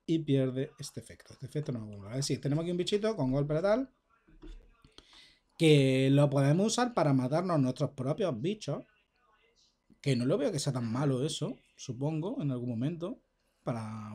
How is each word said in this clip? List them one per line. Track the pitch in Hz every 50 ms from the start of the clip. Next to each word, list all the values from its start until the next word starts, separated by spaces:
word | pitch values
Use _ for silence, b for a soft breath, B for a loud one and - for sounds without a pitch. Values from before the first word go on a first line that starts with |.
| _
y | - 165 160
pierde | 156 147 135 139 131 131 127 131 135 131 - -
este | 139 - - -
efecto. | - - - - - - 113
Este | - 135
efecto | 120 - 151 151 -
no | 127 113
lo | 107
acumula. | 107 104 101 98 101
Es | 120 135
decir, | 139 - 143 120
tenemos | - 139 139 156 165
aquí | 175
un | 175 175
bichito | 180 175 208 208 208 214 220
con | 190 135 127
golpe | 131 143 147 151 151
letal | 156 180 196 214 254 269 - _ _ _ _ _ _ _ _ - - - - - - - _ _ _ _ b b b b b b b b b b b b _ _ -
que | 165 156 151 143 135 135 131 131 135 135
lo | 139 143 147 139
podemos | 135 139 139 139 151 180 202 226
usar | 220 233 247 240 -
para | 185 165 147 135
matarnos | 131 127 123 143 170 185 185 170 147
nuestros | 131 127 131 - 147 -
propios | - - 123 135 156 240 208 170 127 107
bichos. | 123 180 214 214 - - 151 226 - _ _ _ _ _ _ _ _ _ _ _ _ _ _ _ _ _ _ _ _ _ _ _
Que | - 143 131
no | 120 120
lo | 131 175 226
veo | 285 247
que | 180 139
sea | - 147
tan | 139 131 120 113
malo | 113 127 151 139 131 123 135
eso, | 160 - - 147 190 262 - _ _ _
supongo, | - - - 113 120 139 151 160 156 160 196 277 294
en | 165 139
algún | 127 123 120 127
momento. | 120 110 127 151 175 156 170 190 262 - _ _ _ _ _ _ _ _ -
Para | - 120 113 110 107 110 110 107 107